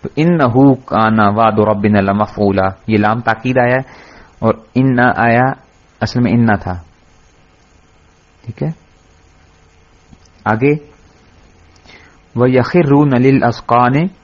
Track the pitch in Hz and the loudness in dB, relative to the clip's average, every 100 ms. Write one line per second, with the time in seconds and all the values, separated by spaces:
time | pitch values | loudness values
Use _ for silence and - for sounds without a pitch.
0 | - - 160 175 131 117 139 131 - 98 | -10 -4 -2 0 0 2 2 2 -2 -2
1 | 110 110 104 104 113 104 107 104 104 104 | 0 2 0 2 0 2 0 0 0 0
2 | 98 101 104 - 101 98 95 95 - 110 | 0 -2 -4 -2 -2 0 -2 -6 -4 -2
3 | 104 113 117 110 127 127 120 127 135 - | 0 -2 -4 -4 -2 0 0 -2 -4 -18
4 | - - - _ 113 - - - 131 123 | -20 -20 -20 _ -4 -4 -4 -2 0 2
5 | 123 - 117 117 127 139 _ _ _ _ | 0 0 0 2 0 -4 _ _ _ _
6 | 110 127 123 120 113 101 - 90 - _ | -6 -2 0 2 2 0 -4 -12 -14 _
7 | _ _ _ _ _ _ _ _ _ _ | _ _ _ _ _ _ _ _ _ _
8 | _ _ _ _ - - 160 160 _ _ | _ _ _ _ -18 -10 -8 -8 _ _
9 | _ _ _ _ _ _ _ _ _ _ | _ _ _ _ _ _ _ _ _ _
10 | _ - _ _ 104 110 135 156 - - | _ -20 _ _ -6 -2 0 -2 -6 -20
11 | _ _ _ _ _ _ _ _ - - | _ _ _ _ _ _ _ _ -20 -20
12 | - _ _ 117 123 127 120 180 147 143 | -20 _ _ -2 0 2 0 0 2 2
13 | 147 127 127 135 120 117 - 117 123 135 | 2 2 2 2 0 -4 -2 0 2 0
14 | 180 - | -4 -8